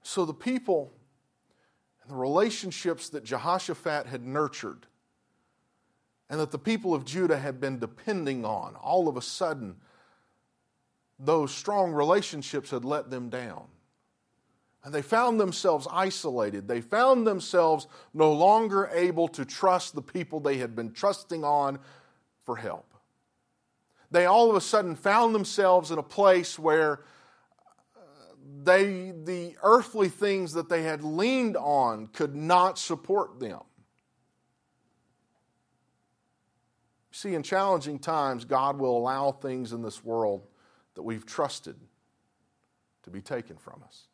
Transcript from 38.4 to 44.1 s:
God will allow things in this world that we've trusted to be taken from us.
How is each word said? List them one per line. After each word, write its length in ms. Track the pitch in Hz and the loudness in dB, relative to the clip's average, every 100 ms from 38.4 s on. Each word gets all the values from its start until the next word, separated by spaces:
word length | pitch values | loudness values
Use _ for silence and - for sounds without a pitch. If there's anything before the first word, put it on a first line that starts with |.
God 360 | 117 135 139 143 | -2 0 0 0
will 180 | 131 120 | 0 0
allow 340 | 120 135 139 | 0 0 -2
things 400 | 139 139 127 117 | -2 -8 -8 -8
in 120 | 117 | -8
this 200 | 113 - | -10 -12
world 380 | 113 113 107 98 101 _ _ _ _ - | -6 -2 0 -2 -10 _ _ _ _ -12
that 80 | |
we've 240 | 95 110 - | -10 -10 -8
trusted 480 | - 143 - 82 - _ _ _ _ _ _ _ _ _ _ _ _ | -4 -4 -4 -16 -20 _ _ _ _ _ _ _ _ _ _ _ _
to 80 | - | -16
be 100 | 95 | -16
taken 360 | - 127 113 - | -10 -10 -10 -20
from 260 | - - - | -20 -20 -20
us. 220 | - _ | -20 _